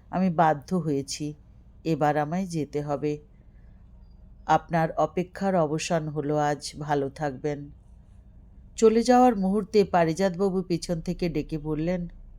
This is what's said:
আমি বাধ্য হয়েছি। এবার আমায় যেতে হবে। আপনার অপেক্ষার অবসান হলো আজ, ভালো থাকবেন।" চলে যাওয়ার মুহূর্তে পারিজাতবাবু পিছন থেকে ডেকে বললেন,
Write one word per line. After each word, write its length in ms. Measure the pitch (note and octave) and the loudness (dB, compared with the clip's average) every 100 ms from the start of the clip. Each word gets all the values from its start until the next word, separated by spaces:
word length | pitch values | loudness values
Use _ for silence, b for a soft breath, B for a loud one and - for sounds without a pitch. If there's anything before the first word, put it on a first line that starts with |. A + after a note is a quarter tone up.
| b | b
আমি 200 | F3 F#3 | -2 0
বাধ্য 460 | D#3+ D#3+ D3+ - F#3 | 4 4 4 -2 -4
হয়েছি। 580 | D#3+ C#3 C3+ - D3+ D3+ - - - - | 0 -2 -4 -8 -8 -10 -18 -20 -20 -10
এবার 320 | D#3+ D#3 D3 C#3+ | -4 0 2 2
আমায় 300 | D3 F3 F#3+ | -2 -4 -4
যেতে 360 | E3+ C#3 D3 | -4 -4 -4
হবে। 360 | D3 C#3+ D3+ D3 - b b b b b - - - - - - - | -4 -2 -2 -4 -10 b b b b b -20 -20 -20 -20 -20 -12 0
আপনার 460 | D#3 - E3+ D#3+ | 0 0 -2 -2
অপেক্ষার 640 | - D#3 - F3 - G3 F#3 | 0 -2 -2 -6 -4 -2 0
অবসান 520 | D3+ D#3 - E3+ D#3 | 0 -2 -2 -4 -4
হলো 280 | D3+ C#3+ D3+ | -6 -2 0
আজ, 360 | D3 D3 - - | 0 -2 -6 -10
ভালো 320 | D3 D3 C3+ | -2 -2 -2
থাকবেন।" 600 | C3+ D3+ B2+ D3+ C#3+ C#3+ - - - - - - - - - - - | -4 -6 -4 -6 -6 -10 -18 -20 -20 -20 -20 -20 -20 -20 -20 -16 4
চলে 260 | A3 A3+ | 6 6
যাওয়ার 340 | A#3 B3 B3+ G#3 | 6 6 6 4
মুহূর্তে 480 | F#3+ G3+ G3 G#3+ | 0 0 0 2
পারিজাতবাবু 760 | F#3+ F#3 E3 D#3+ F#3+ E3+ G3 F#3 | 4 4 2 2 0 0 0 0
পিছন 380 | F3+ E3+ - E3+ | -2 -4 -2 -6
থেকে 280 | E3 E3+ E3+ | -4 -4 -2
ডেকে 300 | D3+ D3 D#3 | -4 -4 -6
বললেন, 500 | D3+ D3+ E3 F#3 E3+ - - | -6 -4 -2 -4 -6 -12 -20